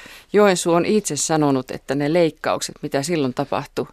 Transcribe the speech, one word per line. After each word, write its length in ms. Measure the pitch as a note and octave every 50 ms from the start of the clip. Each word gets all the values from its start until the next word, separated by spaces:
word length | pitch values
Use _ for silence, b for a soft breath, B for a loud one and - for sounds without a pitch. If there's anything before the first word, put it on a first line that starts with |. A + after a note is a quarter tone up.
| B B B B B B -
Joensuu 400 | G3+ G#3 G3+ F3+ E3+ - F3 E3
on 120 | F3 -
itse 300 | - G#3+ G#3+ - - D3+
sanonut, 560 | C#3+ - - D#3+ D#3 D3+ C#3+ C3+ C3 C3 -
että 240 | - - - - C3+
ne 180 | C#3+ D3 C#3+ D#3+
leikkaukset, 600 | F3+ E3+ D#3 - _ - A2 F#2 - - - - -
mitä 220 | - D3 - C3+ C#3
silloin 300 | E3 F3 D#3 C3+ B2+ -
tapahtui, 520 | - C#3+ - - A#2 D3 - _ - - -